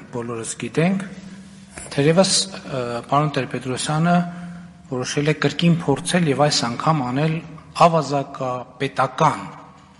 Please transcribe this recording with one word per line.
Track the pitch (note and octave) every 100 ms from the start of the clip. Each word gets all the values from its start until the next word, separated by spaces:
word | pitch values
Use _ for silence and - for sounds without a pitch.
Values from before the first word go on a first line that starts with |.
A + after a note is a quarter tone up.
| -
բոլորս | B2 A#2 A#2 A2 -
գիտենք։ | A#2 D3+ E3+ G3 - - - - - - - -
Թերևս, | - - C#3+ E3+ F#3
ը, | - - - - C3+ A#2+ A#2+
պարոն | - C#3+ D3+
Տեր-Պետրոսյանը | D3 B2 B2+ B2+ A#2+ - D#3 E3+ F3 F3 - - - - - -
որոշել | B2+ B2 - D3
է | D3+
կրկին | C#3+ - E3+ E3
փորձել | - C3+ - F3+ D#3+
և | C3 D3
այս | -
անգամ | A#2 A#2 D#3 D#3 B2
անել | B2+ D#3+ D#3+ - - - -
ավազակապետական | E3+ E3 C3+ C#3+ C3+ - C3 B2 A#2+ - C3+ - C3 - D#3 D3 F#2 - - - - -